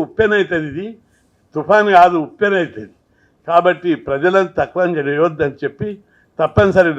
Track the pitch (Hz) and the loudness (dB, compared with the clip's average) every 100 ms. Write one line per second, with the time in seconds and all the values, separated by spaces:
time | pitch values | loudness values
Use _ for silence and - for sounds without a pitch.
0 | 156 - 214 208 165 175 151 143 208 220 | -2 -2 0 0 0 -4 -6 -10 -12 -14
1 | _ _ _ _ _ 156 147 208 208 185 | _ _ _ _ _ -8 0 2 4 6
2 | 180 175 147 - 202 190 165 110 104 _ | 6 2 -6 -4 -2 0 -4 -8 -18 _
3 | _ _ _ _ - 170 180 175 175 151 | _ _ _ _ 0 2 2 0 -2 -4
4 | - 139 175 190 185 - 135 175 180 165 | -4 -2 0 0 -2 -4 -4 -2 -2 -2
5 | 139 147 170 156 147 120 143 - 214 202 | -4 -2 -2 -2 -6 -6 -10 -8 -10 -10
6 | _ _ _ - 160 - 202 180 175 | _ _ _ -6 -2 2 2 4 2